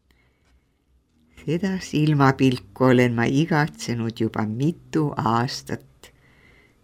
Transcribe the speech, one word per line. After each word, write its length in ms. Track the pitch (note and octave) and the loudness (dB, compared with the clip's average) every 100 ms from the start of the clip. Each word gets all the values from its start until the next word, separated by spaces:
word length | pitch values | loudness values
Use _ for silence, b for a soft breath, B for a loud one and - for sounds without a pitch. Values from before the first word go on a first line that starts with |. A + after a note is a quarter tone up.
| _ _ _ _ _ _ _ _ _ _ _ _ _ - - | _ _ _ _ _ _ _ _ _ _ _ _ _ -14 -6
"Seda 340 | E3+ G3 F#3+ | -4 -4 -6
silmapilku 1040 | - D3 D3+ D3 C3+ C3+ C3 B2+ - - | -4 0 2 4 4 4 2 0 -6 0
olen 320 | C3 B2+ B2 A#2 | 4 4 4 2
ma 80 | |
igatsenud 960 | A#2 C3+ E3 D#3 D3 - - A#2+ A2+ A2 | 0 2 0 0 -2 -4 -8 -4 -4 -4
juba 260 | A2 A2 G#2+ | -4 -2 -6
mitu 680 | A2 C#3+ E3+ - E3 D3 - | -2 -4 -4 -6 -4 -2 -2
aastat," 960 | A2 A#2 B2 - - - - _ - _ b b b b b b | 0 0 -2 -6 -10 -12 -12 _ -20 _ b b b b b b